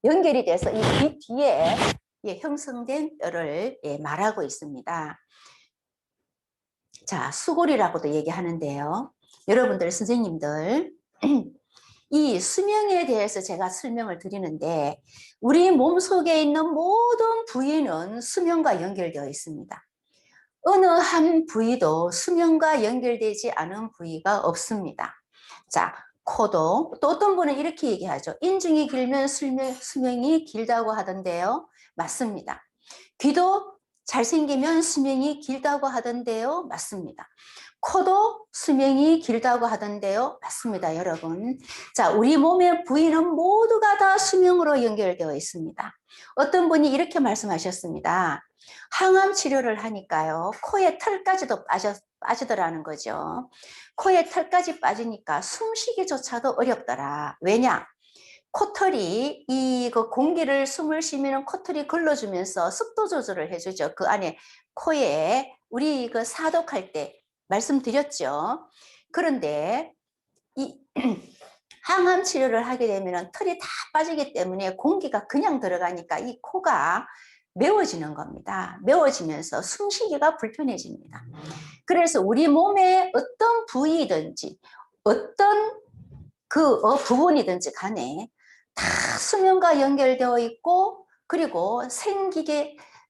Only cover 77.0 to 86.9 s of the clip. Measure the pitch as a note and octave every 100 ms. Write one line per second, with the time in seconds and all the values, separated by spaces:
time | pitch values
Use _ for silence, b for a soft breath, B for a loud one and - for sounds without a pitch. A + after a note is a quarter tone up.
77 | - B B B _ F3 C#4+ G#4 F4+ E3+
78 | D#3 D3 D3 - - F#3+ - - F#3+ E4
79 | C#4+ C4 E3 D3+ D#3 - - - G4+ G4+
80 | G#4 D4 D4+ D#4 A3 A3+ C#4 F#3 - -
81 | - - - B B B B B - E4+
82 | E4+ C#4+ F#3+ A#3 D#4 C#4+ G4 G4+ F#4 F#4
83 | F#4 A#4 B4+ - A4+ A#4 A4+ B3+ D4+ E4
84 | A#3 E3+ D#3+ - - - B B B _
85 | G#3 - - - G4+ G#4 G#4+ - _ -
86 | - - - _ _ D4 D4+ A3+ G#3